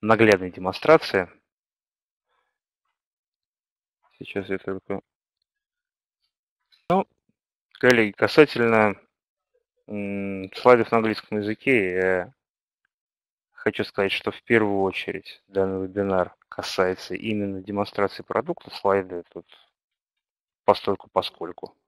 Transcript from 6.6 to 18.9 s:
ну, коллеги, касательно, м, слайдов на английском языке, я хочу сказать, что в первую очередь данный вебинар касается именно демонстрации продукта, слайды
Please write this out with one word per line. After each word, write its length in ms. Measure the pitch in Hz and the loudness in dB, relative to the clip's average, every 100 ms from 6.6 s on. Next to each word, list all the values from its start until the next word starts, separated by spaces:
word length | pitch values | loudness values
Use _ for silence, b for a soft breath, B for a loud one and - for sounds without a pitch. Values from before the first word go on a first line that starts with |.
| _ _ _ | _ _ _
ну, 160 | 185 - _ _ _ _ _ _ | -2 -2 _ _ _ _ _ _
коллеги, 400 | - 127 123 107 | 0 4 4 2
касательно, 800 | 98 110 - 151 - 117 113 107 98 _ _ _ _ _ _ _ _ - | 0 0 6 6 6 2 4 2 0 _ _ _ _ _ _ _ _ -12
м, 600 | 104 101 101 98 95 95 | -10 -8 -6 -8 -8 -10
слайдов 360 | - 123 123 113 | 0 6 6 6
на 80 | 117 | 2
английском 400 | 110 107 - 107 | 0 -4 -6 -6
языке, 560 | 104 110 - 127 92 | -4 -6 0 0 0
я 400 | 92 92 92 90 _ _ _ _ _ _ _ _ _ _ _ _ | 0 0 0 -4 _ _ _ _ _ _ _ _ _ _ _ _
хочу 320 | - - - | -8 -6 -4
сказать, 280 | 104 - 98 | -8 -2 -2
что 180 | - - | -2 -6
в 120 | - | -10
первую 400 | _ 117 107 101 | _ 2 2 0
очередь 600 | 95 92 - 87 - - _ | -2 -4 -8 -10 -12 -20 _
данный 380 | 98 95 95 95 | -2 -2 -2 -6
вебинар 480 | 95 98 95 87 _ _ | -4 -2 0 -2 _ _
касается 680 | - - - 92 92 - | -12 -10 -2 -2 -2 -8
именно 480 | 92 - 107 101 98 | -10 -6 -4 -4 -8
демонстрации 600 | 95 101 104 - 101 - | -8 -6 -4 -2 -2 -4
продукта, 480 | - 104 143 175 - | -6 -4 -4 -8 -10
слайды 540 | - 101 | -6 0